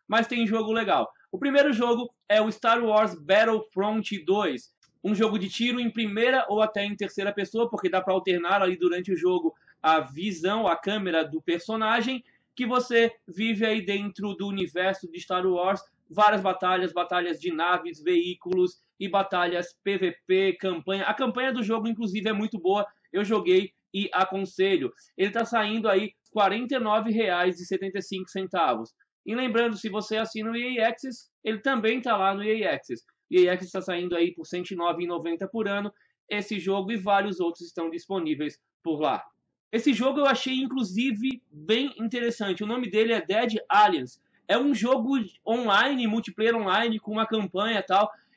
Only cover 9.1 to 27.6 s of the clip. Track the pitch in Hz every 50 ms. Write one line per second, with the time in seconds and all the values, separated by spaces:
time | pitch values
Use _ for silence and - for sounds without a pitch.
9.1 | 190 160 165 180 185 175 160 160 - _ _ _ _ _ - 160 160 160 147 131
10.1 | 131 151 185 214 185 160 160 190 208 226 220 185 165 160 - 190 208 214 196 185
11.1 | 165 165 160 151 147 156 - - 170 175 - - 220 220 220 214 226 240 220 247
12.1 | 262 247 - _ _ _ _ _ _ - 247 220 254 240 - - 247 233 233 226
13.1 | 226 - _ - 160 180 220 226 226 196 226 220 214 226 180 180 202 196 202 208
14.1 | 185 - 190 208 190 165 196 202 202 196 185 147 143 180 180 190 190 - - 170
15.1 | 160 180 175 - 185 180 185 190 180 175 180 190 196 190 - _ _ _ _ -
16.1 | 160 185 208 208 214 202 185 190 185 - 185 185 185 180 185 170 160 175 175 170
17.1 | 180 180 175 175 160 151 151 180 165 156 165 175 180 175 165 175 165 151 151 175
18.1 | 180 170 175 180 175 - - 175 185 185 180 180 - _ _ _ _ - 196 196
19.1 | 185 196 190 196 196 180 175 175 175 175 175 - - _ - 196 202 185 185 180
20.1 | 170 - _ - 185 190 196 190 180 - - 190 180 165 147 185 196 196 180 147
21.1 | 220 - 262 240 202 247 254 269 247 254 220 196 226 220 208 233 226 220 233 202
22.1 | 180 214 185 220 220 202 214 220 - 196 165 359 381 208 202 - _ _ _ _
23.1 | - 190 208 190 226 196 170 175 185 185 196 185 _ _ _ _ - 190 202 -
24.1 | - 180 190 185 190 196 196 185 - - 190 196 190 156 135 117 - _ - _
25.1 | _ - 190 208 196 226 233 - 240 226 208 208 214 226 208 220 196 190 214 208
26.1 | - _ _ _ - 214 202 190 196 226 254 240 285 254 226 214 214 226 214 233
27.1 | 214 226 226 190 180 175 180 185 180 180